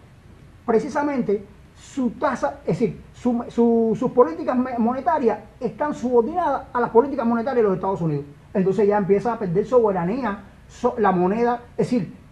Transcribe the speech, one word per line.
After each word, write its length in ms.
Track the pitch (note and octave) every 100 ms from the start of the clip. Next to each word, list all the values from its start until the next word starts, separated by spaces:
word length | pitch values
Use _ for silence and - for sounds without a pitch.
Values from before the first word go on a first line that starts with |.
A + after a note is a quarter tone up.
| - - - - - - -
precisamente 800 | A3+ C#4+ D4 D4 C#4 G#3 G3+ - - -
su 360 | - - - B3
tasa, 500 | - C#4+ A#3+ C#4+ C#4 -
es 120 | F3
decir, 220 | G#3+ - -
su, 320 | - B3 A#3 -
su, 480 | - A#3 A#3 A3+ G#3+
sus 120 | B3
políticas 440 | B3 D4+ E4 D4+ B3
me-, 220 | B3+ A#3+
monetarias 600 | A3+ C4 C4+ D#4 A#3 G#3 - -
están 340 | A#3+ - D4
subordinadas 720 | - A#3+ A#3+ A3+ F4 D#4+ C4 -
a 80 | A#3+
las 100 | A#3+
políticas 360 | - C#4 C4+ A#3
monetarias 360 | A#3 A#3 B3
de 60 | G#3
los 80 | F3+
Estados 240 | F3+ G3
Unidos. 240 | E3 C#3+ C#3 - -
Entonces 340 | - F#3+ F#3+ G3+
ya 100 | G#3
empieza 360 | F#3 G3 A#3
a 60 | A3+
perder 280 | G3 E3+ G#3+
soberanía, 800 | B3+ G#3+ F#3 E3+ B3+ A#3 G#3 - - -
so-, 260 | - A#3+ A#3+
la 120 | G3+
moneda, 520 | F3+ F3+ A3 A#3+ A#3+ -
es 180 | - G3
decir, 240 | B3 D#3+ - -